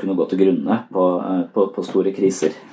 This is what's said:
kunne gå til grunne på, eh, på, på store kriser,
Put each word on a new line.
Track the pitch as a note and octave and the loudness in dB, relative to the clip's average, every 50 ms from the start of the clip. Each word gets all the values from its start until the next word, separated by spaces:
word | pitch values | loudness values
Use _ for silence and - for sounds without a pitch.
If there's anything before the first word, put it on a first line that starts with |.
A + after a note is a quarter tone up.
kunne | - F#2+ F#2+ | -2 -2 -2
gå | F2+ D#2+ - | 0 0 0
til | G2 F#2+ | 2 4
grunne | F#2+ F#2+ F2+ D#2+ C#2 - A2 A2+ - - - | 4 4 4 2 0 0 -2 -2 -2 -4 -2
på, | F#2+ F#2 F2+ F2+ - - | 0 2 2 2 0 -2
eh, | - F#2 F2+ E2+ - - | -2 -2 -2 -4 -2 0
på, | A2 G2 G2 - | 0 0 0 0
på | - F2 | -4 -6
store | - - F#2+ F#2 G2 F#2+ | -2 0 0 0 0 0
kriser, | G2 G2 F#2+ F#2 - - D#2 - - - - | 0 0 0 0 0 -2 -2 -4 -4 -10 -20